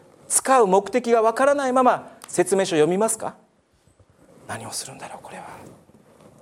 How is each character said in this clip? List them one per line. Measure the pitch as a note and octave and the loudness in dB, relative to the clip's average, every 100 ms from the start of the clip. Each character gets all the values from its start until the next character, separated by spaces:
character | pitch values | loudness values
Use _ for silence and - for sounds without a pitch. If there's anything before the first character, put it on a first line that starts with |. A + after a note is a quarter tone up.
| - _ - | -20 _ -4
使 | - - C4 | -4 2 4
う | G3+ | 4
目 | F#3+ G3+ | 2 2
的 | B3 A#3 | -4 0
が | A#3 | 2
わ | A3 | 2
か | A3+ C4+ | 2 2
ら | |
な | C#4+ C4 | 2 0
い | |
ま | B3+ | 2
ま | B3+ D#3+ - - - | 2 2 -4 -20 -10
説 | - F3 F#3+ | -4 0 0
明 | F#3+ | 0
書 | D#3+ | 2
を | |
読 | D3+ | 2
み | F#3 | 2
ま | A3 | -2
す | - | -4
か？ | - - _ _ _ _ _ _ _ _ _ _ - | -8 -14 _ _ _ _ _ _ _ _ _ _ -16
「何 | A2+ A2+ | -16 -12
を | |
す | - - | -12 -12
る | C3+ | -16
ん | |
だ | - | -18
ろ | - | -18
う、 | |
こ | - | -18
れ | - | -18
は。 | - - - - _ _ _ _ - _ | -18 -20 -20 -20 _ _ _ _ -20 _